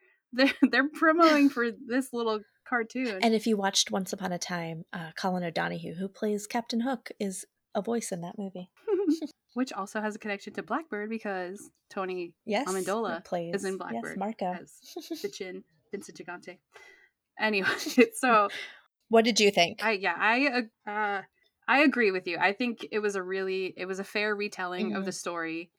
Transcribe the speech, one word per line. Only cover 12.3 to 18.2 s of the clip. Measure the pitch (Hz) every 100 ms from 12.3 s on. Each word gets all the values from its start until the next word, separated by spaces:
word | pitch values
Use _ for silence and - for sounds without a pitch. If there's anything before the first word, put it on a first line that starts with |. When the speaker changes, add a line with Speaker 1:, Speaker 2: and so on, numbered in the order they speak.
| - -
Speaker 2:
Yes, | 208 294
Speaker 1:
Amendola | 381 262 214 214 170
Speaker 2:
it | -
plays, | 180 170
Speaker 1:
is | 190 190
in |
Speaker 2:
yes, | 190
Speaker 1:
Blackbird | 175 233 233 196
Speaker 2:
Marco. | 202 220 185 180
Speaker 1:
as | - - - - 311 320
Speaker 2:
<laughs> |
Speaker 1:
the | -
Chin, | - 190 185 - _ _
Vincent | 196 202 175
Gigante. | 180 175 - 180 _ - - - _ _ _ -
Anyway, | 214 208 185 - 320
<laughs> | - 233
so | -